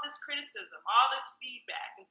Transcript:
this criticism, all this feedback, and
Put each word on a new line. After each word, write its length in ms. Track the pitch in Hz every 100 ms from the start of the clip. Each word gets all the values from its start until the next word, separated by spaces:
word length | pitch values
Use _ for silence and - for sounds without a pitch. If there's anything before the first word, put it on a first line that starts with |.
this 160 | 294 -
criticism, 560 | - 285 285 208 180 156
all 240 | 185 233 262 269
this 80 | - -
feedback, 560 | - - - - - -
and 80 | -